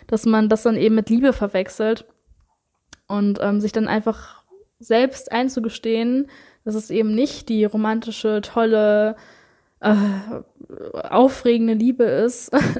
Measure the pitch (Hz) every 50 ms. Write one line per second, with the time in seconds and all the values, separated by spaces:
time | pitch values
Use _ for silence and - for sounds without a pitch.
0 | - - 226 214 - 226 220 220 214 208 220 214 - 233 220 - - 214 220 220
1 | 208 - 226 240 269 269 - - 208 202 - 185 190 190 - - 214 220 233 -
2 | - _ _ _ _ _ _ _ _ _ _ _ _ _ _ _ _ _ - -
3 | _ - 202 202 202 202 196 - - 202 202 208 208 208 - 220 220 - - 220
4 | 214 226 214 - - - - - _ _ 370 - _ _ _ - 233 - 220 233
5 | 262 262 - - - - - 233 254 262 262 247 220 220 - - - 226 220 226
6 | 226 240 254 269 277 269 - - - - _ _ - 220 214 220 214 - - 226
7 | 220 220 214 226 285 294 - - - - 226 214 208 208 214 214 214 214 220 226
8 | 226 226 214 - - 214 214 208 208 - - 240 226 220 220 214 214 208 208 208
9 | 214 214 220 - - - - _ _ _ _ _ _ _ _ _ - 214 214 202
10 | 208 202 196 196 202 220 - - - _ _ - - - - - - - - -
11 | - - - 220 254 269 262 - - 240 233 226 226 226 226 214 226 254 247 254
12 | 233 214 131 156 220 247 240 - - - - 277 - - -